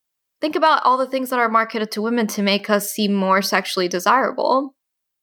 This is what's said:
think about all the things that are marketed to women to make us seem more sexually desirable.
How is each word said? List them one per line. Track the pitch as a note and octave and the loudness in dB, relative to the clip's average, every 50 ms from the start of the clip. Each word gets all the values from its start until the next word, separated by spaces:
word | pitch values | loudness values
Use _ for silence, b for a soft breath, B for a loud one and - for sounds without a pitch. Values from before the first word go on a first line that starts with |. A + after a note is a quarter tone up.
| _ _ _ _ _ _ _ _ | _ _ _ _ _ _ _ _
think | - D#4 D4+ | -6 -4 0
about | F4 D#4 D#4 D4+ - - | 2 4 4 4 4 4
all | - B3+ | 2 2
the | B3+ C4 | 2 0
things | B3+ C4+ C4 C4 B3+ | -2 -2 -4 -4 -2
that | C4 B3 | -2 0
are | A#3+ A3+ | 0 2
marketed | A3 A3+ A3+ A3+ - A3+ G#3+ G#3+ | 2 0 0 0 -2 -6 -6 -4
to | - G#3+ | -4 -4
women | G#3 A3+ A#3+ A#3+ A3 G#3+ | -4 -2 0 0 -2 -2
to | - G#3+ | -2 -2
make | G3+ G3+ G3+ G3+ G3+ - | 0 0 0 0 0 0
us | G#3+ G3+ G3+ - | 0 0 0 -4
seem | - - G#3+ G3 | -2 -2 0 2
more | G3+ G3 F#3+ F#3+ F#3+ G3 | 2 2 2 2 2 2
sexually | G3 G3 A3 F#3+ G3 - - F#3+ F3+ F3 | 2 0 -2 -2 -2 -2 -2 -2 -2 -2
desirable. | F3+ F3 F3 G#3 A#3 C4 B3 - - - - - B3 C4+ D4 C4+ - _ _ _ _ _ _ _ _ _ | -2 -2 0 2 2 2 2 -2 -2 -2 0 2 2 0 0 -4 -12 _ _ _ _ _ _ _ _ _